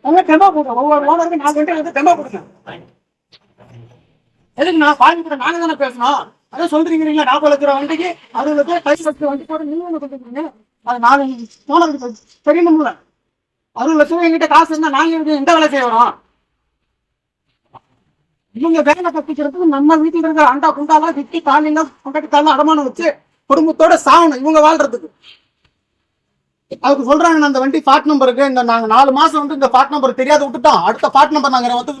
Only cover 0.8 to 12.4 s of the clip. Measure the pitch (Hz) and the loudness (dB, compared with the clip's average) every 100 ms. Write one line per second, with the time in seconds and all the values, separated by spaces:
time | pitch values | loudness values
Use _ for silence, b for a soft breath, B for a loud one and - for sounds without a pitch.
0.8 | 285 294 285 339 339 330 277 302 302 320 | 0 0 2 0 0 -2 -2 -2 -2 -4
1.8 | 302 277 311 339 294 190 151 _ - - | -4 0 0 0 -4 -14 -16 _ -20 -20
2.8 | - _ _ _ _ _ _ _ _ 120 | -20 _ _ _ _ _ _ _ _ -20
3.8 | - _ _ _ _ _ _ - 320 330 | -20 _ _ _ _ _ _ -4 0 2
4.8 | 294 285 277 339 330 285 262 339 330 302 | 2 4 2 2 -6 -6 -4 -4 -4 -4
5.8 | 269 247 247 294 - _ _ 262 330 302 | -6 -2 -2 -2 -6 _ _ -8 -2 -2
6.8 | 320 320 311 302 269 285 294 285 285 277 | 0 -2 0 0 0 0 0 0 0 -2
7.8 | 294 320 359 339 _ 233 285 294 302 339 | -4 -6 -6 -8 _ -6 -2 -2 -2 -2
8.8 | 285 302 311 - 294 277 311 311 302 320 | -2 -2 -4 -6 -6 -6 -10 -10 -8 -8
9.8 | 349 320 277 269 240 254 311 _ _ _ | -8 -10 -10 -16 -14 -12 -12 _ _ _
10.8 | 226 240 240 277 269 247 226 _ - 311 | -8 -2 2 2 0 -8 -16 _ -4 -2
11.8 | 330 277 247 220 _ _ | 0 -4 -12 -16 _ _